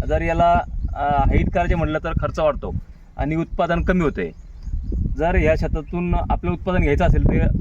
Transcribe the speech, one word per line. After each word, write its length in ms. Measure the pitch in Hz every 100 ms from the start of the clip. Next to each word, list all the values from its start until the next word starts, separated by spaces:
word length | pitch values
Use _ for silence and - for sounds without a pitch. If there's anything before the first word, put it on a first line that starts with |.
| 131
जर 140 | 156
याला, 400 | 165 165 170 175 - - - -
अ, 80 | 143 143 -
हाईट 220 | 143 -
करायची 260 | 180 175 175
म्हटलं, 240 | 151 156
तर 80 | 170 160
खर्च 180 | 147 170
वाढतो 360 | 156 135 95 85 - - - -
आणि 180 | 139 160
उत्पादन 460 | 160 - 170 165
कमी 200 | 160 185
होते. 300 | 151 104 82 - - - - - - - - 135
जर 180 | 165 185
ह्या 200 | 156 156
शेतातून 600 | 156 160 143 175 175 175 -
आपलं 220 | - 175
उत्पादन 280 | 175 190 180
घ्यायचं 260 | 156 143 170
असेल, 220 | 147 135
तर 200 | 127 117 -